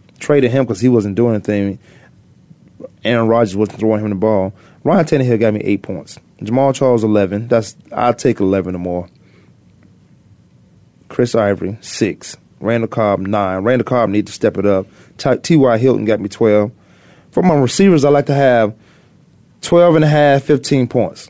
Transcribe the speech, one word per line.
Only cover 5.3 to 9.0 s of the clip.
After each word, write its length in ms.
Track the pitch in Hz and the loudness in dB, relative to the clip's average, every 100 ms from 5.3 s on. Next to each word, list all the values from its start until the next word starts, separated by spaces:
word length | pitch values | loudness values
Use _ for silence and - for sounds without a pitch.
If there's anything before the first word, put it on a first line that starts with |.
| 113 | 2
got 140 | 113 | 0
me 60 | 107 | 0
eight 200 | 101 98 | -2 -4
points. 360 | - 90 - - _ _ | -6 -14 -14 -20 _ _
Jamal 300 | 104 127 139 | -4 0 0
Charles, 280 | 127 131 117 | 0 0 2
eleven. 460 | 107 104 95 101 117 | 2 0 0 -4 -2
That's, 280 | 117 107 - _ | -2 -2 -12 _
I'll 200 | - 120 | -4 -2
take 260 | - 131 110 | 0 -2 0
eleven 340 | 95 98 90 | 0 -2 -4
or 40 | 90 | -8
more. 300 | 90 90 | -6 -6